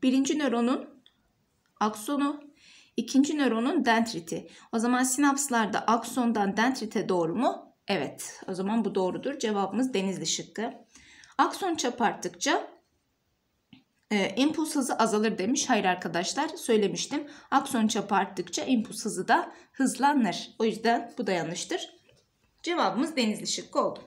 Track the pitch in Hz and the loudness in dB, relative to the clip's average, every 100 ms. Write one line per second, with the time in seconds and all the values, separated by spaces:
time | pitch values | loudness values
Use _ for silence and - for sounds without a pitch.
0 | 262 262 269 302 277 233 233 277 - - | 2 2 2 0 0 2 0 0 -4 -20
1 | _ _ _ _ _ _ _ _ 208 214 | _ _ _ _ _ _ _ _ -2 -2
2 | - 285 285 294 - _ - - _ - | -4 -2 -2 -2 -12 _ -20 -20 _ -8
3 | 226 262 285 302 269 220 240 349 240 226 | 0 2 4 4 2 2 0 0 4 2
4 | 226 - 165 - - - - 233 233 247 | 2 -4 -8 -10 -10 -20 -6 -2 2 2
5 | 262 - 285 277 - 240 208 220 - 226 | 2 4 4 4 0 0 0 0 2 0
6 | - - 240 226 196 190 233 262 214 226 | 0 -2 0 2 0 2 0 0 -4 -4
7 | 185 180 165 175 285 - - _ - 190 | 0 0 0 2 0 0 -10 _ -4 -2
8 | 131 - - - - 180 190 226 196 202 | -2 -8 -14 -14 -10 -4 -2 0 0 0
9 | 180 170 165 277 226 208 190 202 254 220 | 0 -2 -6 -4 -2 0 0 0 0 0
10 | 190 175 160 - 170 - 226 - - - | -2 -2 -4 -4 -6 -6 -6 -8 -20 -20
11 | - - - - 320 - 392 320 254 240 | -20 -20 -20 0 0 2 -4 -2 -2 0
12 | 214 - 180 - 277 311 - - _ _ | 0 0 -8 -4 0 0 0 -14 _ _
13 | _ _ _ _ _ _ _ - _ _ | _ _ _ _ _ _ _ -20 _ _
14 | _ 311 294 202 277 320 302 294 247 - | _ 0 2 2 0 2 -2 -2 -2 2
15 | 220 208 220 196 190 262 - 226 185 180 | 2 4 0 0 0 0 2 2 2 0
16 | 180 170 185 - 311 - - 220 196 175 | -2 -2 -2 -2 -4 -4 2 2 2 -2
17 | - 285 294 - - 269 - 240 214 214 | -4 -4 -6 -16 0 0 0 0 2 0
18 | - 196 196 - 175 - 302 254 - - | 0 0 0 -4 -6 -6 0 0 0 -6
19 | 220 175 185 262 339 - - - 262 - | -6 -6 2 2 2 -10 -20 -2 -2 2
20 | 277 294 214 170 - - 226 180 226 359 | 2 4 2 0 -8 -2 -2 0 2 0
21 | - - 202 185 160 175 - 349 - - | -2 -6 -2 0 -2 -6 -6 -6 -8 -18
22 | _ _ _ _ _ _ - 339 220 190 | _ _ _ _ _ _ -4 2 2 2
23 | 311 277 220 208 - - 175 302 202 - | -2 2 0 0 -4 -6 -2 0 0 -2